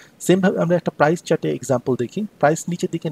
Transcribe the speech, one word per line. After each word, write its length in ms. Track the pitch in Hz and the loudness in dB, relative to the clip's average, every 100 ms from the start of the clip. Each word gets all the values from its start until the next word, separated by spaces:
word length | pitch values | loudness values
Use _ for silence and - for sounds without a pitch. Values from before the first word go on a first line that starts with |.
| - - - | -20 -6 2
সেমভাবে 320 | 185 190 180 | 2 2 0
আমরা 120 | 170 175 | 0 0
একটা 120 | - - | -2 0
প্রাইস 200 | 147 175 - | 2 0 -2
চার্টে 220 | 160 156 143 | -2 -2 -4
এক্সাম্পল 360 | - 127 127 127 | -2 -2 0 -2
দেখি, 180 | 117 - 214 - | -4 -6 -10 0
প্রাইস 200 | 143 160 - | 0 0 -4
নিচের 200 | 175 180 165 | -4 -4 -4
দিকে 120 | 165 | -4